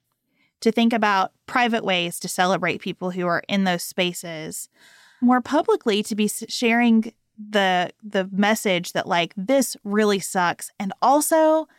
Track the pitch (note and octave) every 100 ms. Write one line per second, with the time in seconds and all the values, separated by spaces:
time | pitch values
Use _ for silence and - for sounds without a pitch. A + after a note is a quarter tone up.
0 | _ _ _ _ _ - A3+ A3 A#3 A#3
1 | G#3 G3 F#3+ _ - C4 A#3+ A3+ - F3+
2 | E3+ - F3+ - F3+ F3 F3 A#2 F#3+ E3+
3 | F3+ F3+ F3 E3+ - G3 F#3+ F3 - -
4 | F3+ F3 F3 D#3+ D#3+ - - _ - -
5 | - - B3 B3+ - C#4+ - G#4 A#3+ G#3
6 | G#3 G#3 G#3 - A3+ - A#3 A#3 A#3+ A3+
7 | A3+ - _ - G#3 G#3 F#3+ F3+ F3 -
8 | G#3+ G3+ F#3+ F#3+ G#3 A3 G#3+ F3+ F3+ E3+
9 | - F3 E3 - F#3+ C4+ B3+ - G3+ G#3
10 | G#3+ G3 - F#3+ F3 - - - G3 -
11 | A3+ C#4+ D4 D#4+ D#4 D#4 D#4